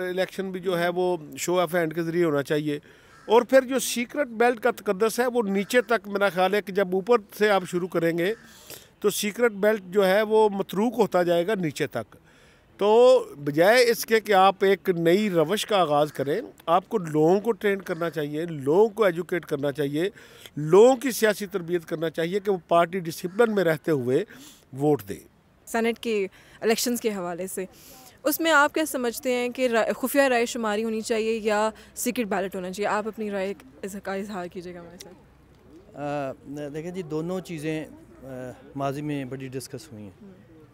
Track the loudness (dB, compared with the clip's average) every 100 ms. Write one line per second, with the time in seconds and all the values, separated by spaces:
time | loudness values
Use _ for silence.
0 | -4 -2 -4 -4 -8 -6 -4 0 0 0
1 | 0 -2 -6 -8 -2 0 2 0 -2 -2
2 | -2 0 2 0 0 -2 -2 -6 -8 -20
3 | -20 -12 2 4 6 4 4 0 -2 -4
4 | -4 -4 -4 2 2 2 0 -2 -2 0
5 | 0 0 -2 0 0 0 2 2 2 0
6 | -2 0 0 2 2 0 -2 -2 0 0
7 | 2 2 0 0 2 2 0 -4 -2 0
8 | 0 0 -2 -4 -10 -20 -20 -20 -20 _
9 | -2 -2 -4 0 -2 0 0 0 -2 0
10 | 2 2 2 4 2 0 -4 -2 -2 0
11 | 2 2 2 2 0 -2 -2 -4 -6 -6
12 | -10 -16 _ _ _ _ _ -2 4 6
13 | 8 6 2 -8 -2 4 6 6 4 2
14 | 2 0 4 6 6 4 2 2 0 0
15 | 4 4 4 2 2 0 0 2 4 2
16 | 2 -2 -4 -4 -6 -8 0 0 2 -4
17 | -2 2 4 4 2 -2 -2 -2 -4 -6
18 | -4 -4 -6 -6 -6 -4 2 4 4 4
19 | 0 0 -4 -6 -4 -4 -4 -2 -4 -2
20 | -4 -6 -20 -20 -16 -8 4 8 8 6
21 | 0 0 0 0 -4 -8 -4 -6 -4 -4
22 | -4 -4 -4 -2 -2 -4 2 2 2 -2
23 | -8 -8 -4 0 2 2 0 0 0 0
24 | 2 0 -2 -12 -20 -20 _ -4 0 0
25 | -2 -14 -16 _ _ _ -6 -2 -2 -4
26 | -4 -2 -4 -8 -20 -6 -2 0 -2 -2
27 | -4 -4 -6 -8 -8 -8 -10 -12 -20 -20
28 | -20 -6 -4 0 2 4 4 2 -2 -2
29 | -4 -4 -4 -2 -2 -2 0 0 0 -2
30 | -2 2 2 2 0 -2 -4 -2 -2 -4
31 | -4 -2 -2 -2 0 0 0 -4 -16 -6
32 | -4 -2 -2 -2 -4 -6 -8 -4 -2 -2
33 | -4 -6 -6 -4 -6 -8 -16 -14 -12 -10
34 | -8 -8 -8 -8 -10 -12 -14 -14 -18 -20
35 | -20 -20 -20 _ _ _ -20 -20 -20 -10
36 | -6 -6 -6 -10 -14 -12 -10 -10 -10 -10
37 | -6 -6 -4 -6 -8 -8 -6 -6 -8 -16
38 | -20 -20 -16 -14 -14 -16 -14 -6 -6 -4
39 | -6 -6 -8 -10 -10 -12 -12 -14 -16 -18
40 | -18 -18 -20 -20 -20 -20 -18